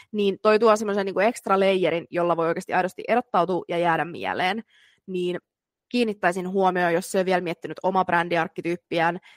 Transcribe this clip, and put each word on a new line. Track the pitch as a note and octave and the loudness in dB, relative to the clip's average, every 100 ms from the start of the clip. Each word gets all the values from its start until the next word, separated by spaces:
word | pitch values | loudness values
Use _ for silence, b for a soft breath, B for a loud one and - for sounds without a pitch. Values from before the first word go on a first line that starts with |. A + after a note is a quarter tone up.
| - | -8
niin | G#3 G3+ F#3+ | -2 0 2
toi | G#3+ G#3+ | 4 6
tuo | A3+ G#3+ | 6 4
semmosen | G#3 G3+ F#3+ | 2 -2 -2
niinku | F#3 | 0
extra | G#3+ - A3 G3 | 0 0 0 2
layerin, | F#3+ F#3+ E3+ E3+ D#3 | 4 2 2 0 -4
jolla | E3+ F3 E3 | -2 0 0
voi | E3 | 0
oikeasti | E3+ - | -2 -2
aidosti | F3+ F3+ - - | -2 -2 -4 -2
erottautua | A#3 - F#3 E3+ F3+ - | -2 0 0 0 -2 -4
ja | E3+ | -2
jäädä | E3+ D#3+ D#3 | 0 0 -2
mieleen, | B2+ F#2+ F#2+ F3+ A3 b b b b - | -6 -6 -2 -2 -4 b b b b -8
niin | F#3 F3+ F3 - _ _ _ _ | -4 -4 -6 -10 _ _ _ _
kiinnittäisin | B3 A3+ G#3 F3+ F#3 F3+ | 0 0 0 -2 0 -2
huomioon, | G3 F#3 F3+ F3 | 0 2 2 0
jos | E3+ - | 0 -2
se | G3 | -2
ei | F#3 | 0
vielä | F#3 | 0
miettinyt | F3 F3 D3 D#3 | -2 -8 -10 -6
omaa | F#3 F#3+ F#3 | -2 0 2
brändiarkkityyppiään. | E3+ E3+ E3+ D#3+ - E3+ E3+ - F3 E3 F3 b | 0 2 -2 -4 -6 -6 -8 -4 -2 -2 -2 b